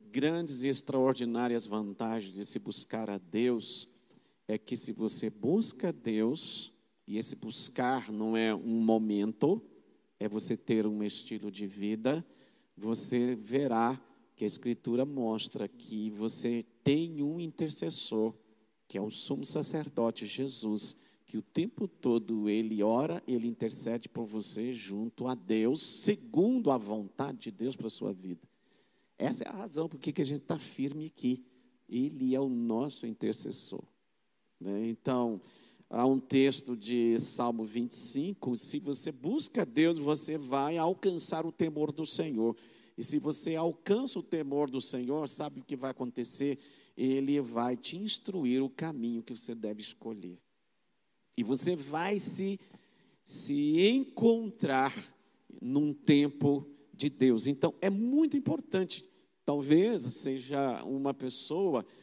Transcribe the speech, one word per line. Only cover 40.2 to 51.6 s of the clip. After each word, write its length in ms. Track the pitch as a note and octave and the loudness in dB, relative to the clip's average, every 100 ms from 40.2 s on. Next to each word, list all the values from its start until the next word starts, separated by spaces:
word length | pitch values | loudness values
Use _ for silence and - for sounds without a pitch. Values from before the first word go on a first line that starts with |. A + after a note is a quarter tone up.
| D3+ D#3 | -2 -4
vai 400 | C3 C3+ C#3+ E3 | -2 0 0 2
alcançar 640 | D#3+ F#3 G3+ E3+ - D#3+ | 0 2 0 0 -2 -2
o 80 | D#3+ | -2
temor 400 | - E3 D3+ D3+ | -2 -2 0 -2
do 140 | D3 D3+ | -2 -4
Senhor. 500 | - D#3+ A2+ A2+ A2+ - - - - | -2 0 2 0 0 -10 -20 -16 -8
E 60 | |
se 140 | A#2 D3 | -2 -2
você 360 | D3+ - E3 | 0 -2 -2
alcança 640 | D#3+ E3 - - G#3 C4 - | 0 0 0 0 2 0 -4
o 40 | |
temor 460 | - E3 C#3+ C#3+ D3 | -4 -4 0 0 0
do 120 | C3 | -2
Senhor, 480 | - B2+ B2 D3+ C#3+ | -4 -4 -2 -2 -4
sabe 320 | - D3 C3+ | -6 -8 -10
o 40 | |
que 120 | - C3+ | -8 -6
vai 160 | C3+ | -6
acontecer? 640 | B2+ B2 B2 A#2 - C#3+ C3 - - - - | -6 -6 -4 -4 -2 0 -2 -8 -20 -12 -2
Ele 440 | C3 C3+ C3+ C#3+ | 2 2 2 2
vai 360 | A#2+ A#2 A#2+ B2 | 0 0 0 -2
te 200 | - F3 | -4 -6
instruir 640 | G#3+ - - F#3 B2+ C3 | -4 -4 -4 0 2 2
o 60 | C3+ | 0
caminho 540 | - D#3+ D3 A#2 A#2 | -2 -6 -4 -4 -4
que 120 | A2+ | -6
você 200 | A#2 - | -10 -10
deve 260 | A2+ A2 G#2 | -6 -6 -6
escolher. 580 | G#2 - A2+ G#2+ F2+ F2 _ _ _ _ _ _ _ _ _ - | -10 -12 -10 -10 -12 -14 _ _ _ _ _ _ _ _ _ -2
E 60 | |
você 320 | A2 C3 | 0 2